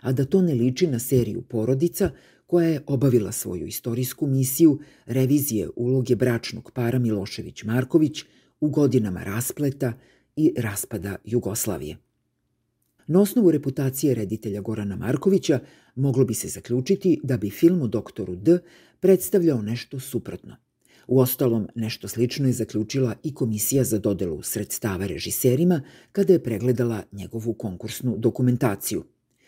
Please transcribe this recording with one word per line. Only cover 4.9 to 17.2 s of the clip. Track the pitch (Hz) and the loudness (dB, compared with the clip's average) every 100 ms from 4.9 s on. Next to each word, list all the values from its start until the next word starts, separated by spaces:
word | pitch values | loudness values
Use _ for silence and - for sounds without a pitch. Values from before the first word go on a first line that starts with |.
| _ | _
revizije | - 123 131 143 139 110 80 | -4 0 2 2 0 -4 -4
uloge | - 120 135 123 | -4 0 0 2
bračnog | 110 123 117 - - - | 2 2 0 -6 -14 -12
para | - 117 127 | -4 -2 0
Milošević-Marković | 120 104 95 - 85 - 104 120 131 165 156 - - _ _ _ | 0 -2 -6 -10 -14 -12 -4 -2 2 2 2 -2 -16 _ _ _
u | 151 | -2
godinama | 151 143 127 104 90 | 2 4 2 0 -4
raspleta | 90 107 127 - 143 135 127 113 _ _ _ | -6 -6 -6 -4 -4 -2 -4 -4 _ _ _
i | - 156 - | 0 2 2
raspada | 113 98 - 104 98 95 | -4 -6 -8 -8 -8 -10
Jugoslavije. | - 120 101 110 - 80 73 80 _ _ _ _ _ _ _ _ _ _ - | -2 -2 -2 -4 -4 -4 -8 -14 _ _ _ _ _ _ _ _ _ _ 2
Na | 175 | 4
osnovu | 202 254 185 | 4 6 4
reputacije | 151 139 131 135 131 151 | 4 0 -2 -2 0 0
reditelja | 117 98 107 110 101 | 0 -2 -4 -6 -6
Gorana | 104 107 101 | -4 -4 -4
Markovića | 90 101 131 196 190 - 131 - _ _ | -4 -2 0 2 2 2 0 -2 _ _
moglo | 127 139 127 | -2 0 2
bi | 127 | 0
se | 107 - | 0 -8
zaključiti | 95 - 123 127 196 185 151 | -12 -4 -4 0 0 2 0